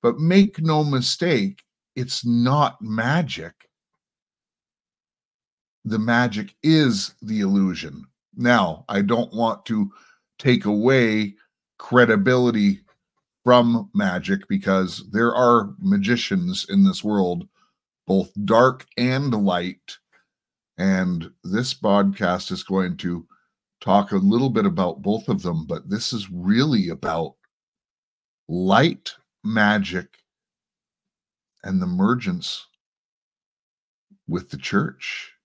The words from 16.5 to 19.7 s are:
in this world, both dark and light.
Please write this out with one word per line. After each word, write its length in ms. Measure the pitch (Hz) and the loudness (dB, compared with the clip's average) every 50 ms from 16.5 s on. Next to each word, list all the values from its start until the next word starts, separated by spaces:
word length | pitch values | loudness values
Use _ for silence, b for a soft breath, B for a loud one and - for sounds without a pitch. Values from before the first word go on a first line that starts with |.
| 92 - - - | -6 -8 -8 0
in 120 | 101 98 | 2 4
this 220 | 98 95 87 - - | 4 4 2 -2 -4
world, 420 | 104 104 101 92 90 90 87 90 _ _ _ _ _ _ _ _ _ _ _ _ | -2 -2 0 0 -2 -4 -6 -10 _ _ _ _ _ _ _ _ _ _ _ _
both 260 | - 95 98 95 - _ 104 104 | 0 0 0 0 -2 _ -8 -2
dark 400 | 98 113 113 123 131 127 - - _ _ | 2 4 6 4 4 2 -2 -18 _ _
and 480 | - 120 127 127 135 143 139 117 107 101 | -2 -2 0 0 -2 -2 -2 -2 0 0
light. 540 | 98 87 87 90 92 | 0 0 0 -4 -6